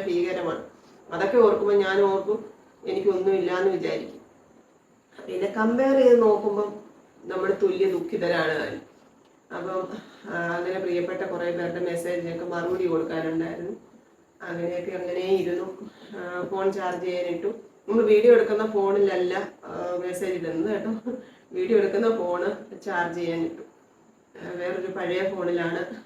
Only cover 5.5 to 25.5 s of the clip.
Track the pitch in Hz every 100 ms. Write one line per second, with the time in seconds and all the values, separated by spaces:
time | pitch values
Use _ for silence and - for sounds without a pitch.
5.5 | 220 220 240 269 269 247 233 220 208 208
6.5 | 202 208 - - - _ _ 175 185 190
7.5 | 196 190 180 190 175 - - 175 170 156
8.5 | 151 147 - - _ _ _ _ _ _
9.5 | 156 180 185 - 208 - - - 170 170
10.5 | 170 180 185 180 175 175 175 190 175 170
11.5 | 170 175 175 175 170 175 175 170 170 170
12.5 | 170 175 180 180 160 160 160 160 165 165
13.5 | - 175 220 - - _ _ _ _ -
14.5 | 170 170 175 185 185 180 180 185 190 170
15.5 | 175 190 185 214 - - 196 180 180 180
16.5 | 190 196 - - 175 180 180 175 170 202
17.5 | 226 - _ - 226 214 208 240 226 208
18.5 | 214 214 208 196 202 196 185 180 185 196
19.5 | - - - 180 175 180 180 190 180 165
20.5 | 170 202 208 226 220 254 254 - - _
21.5 | 359 190 214 196 202 226 226 175 175 196
22.5 | 214 - 190 202 175 170 170 170 165 160
23.5 | - - _ _ _ _ _ _ - 180
24.5 | 180 180 180 190 190 175 185 190 190 175